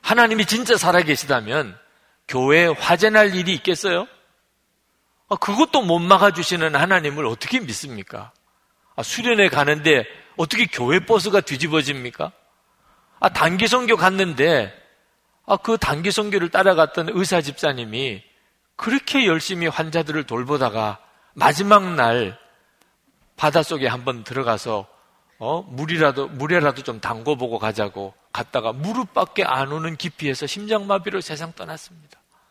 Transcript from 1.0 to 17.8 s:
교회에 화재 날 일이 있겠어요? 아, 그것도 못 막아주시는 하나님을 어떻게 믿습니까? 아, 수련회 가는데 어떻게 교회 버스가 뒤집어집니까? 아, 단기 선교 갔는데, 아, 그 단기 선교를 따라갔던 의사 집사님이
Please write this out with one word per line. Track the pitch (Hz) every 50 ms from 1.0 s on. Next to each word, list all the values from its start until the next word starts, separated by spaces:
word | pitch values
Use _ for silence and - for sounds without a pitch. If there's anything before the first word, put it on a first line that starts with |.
| 175 151 147 - - 143 139 123 107 104 123 151 143 107 90 - _ _ _ _ _ _ _ _ _ -
교회에 | - 127 127 135 147 165 175
화재 | 170 151 - - - 175 165 190 220
날 | 214 214 214 202 185
일이 | 185 180 175 190
있겠어요? | 139 - - 175 - - 196 175 170 190 - - _ _ _ _ _ _ _ _ _ _ _ _ _ _ _ _ _ _ _ _ _ _ _
아, | 202
그것도 | 185 - - 202 220 311 311 - 294 233
못 | 175 170 170
막아주시는 | 170 175 196 185 196 202 180 175 170 - 180 170 160 160 151
하나님을 | 139 156 185 190 180 156 147 143 151 151
어떻게 | 117 113 - - - 233 262
믿습니까? | 220 135 107 - - 143 123 104 95 _ - - - - _ _ _ _ _ _ _ _ _ _ _ _ _
아, | - 117
수련회 | - - - 226 240 233 208 202 180
가는데 | - 147 143 143 151 151 151 160 151 127 110 - - - - _ _
어떻게 | - 165 151 - 214 233
교회 | 180 - - 123 123 151 185
버스가 | 170 - 226 214 165 208 190 202
뒤집어집니까? | - - 147 127 151 165 151 160 143 135 143 135 123 123 - - 76 175 _ _ _ _ _ _ _ _ _ _ _ _ _ _ _ _ _ _
아, | - 95
단기 | - - 151 160 175 185 220
선교 | 220 226 254 247 220 226
갔는데, | 185 165 185 190 190 190 180 156 123 139 165 165 135 107 95 - - _ _ _ _ _ _ _ _ _ _ _ _ _
아, | - -
그 | - - - 226 220
단기 | - - 147 147 170 202
선교를 | 190 - 214 208 202 196 170 170
따라갔던 | - 185 190 196 185 160 160 151 - - 165 160 -
의사 | 180 196 170 190 175
집사님이 | 151 143 139 - - 156 135 127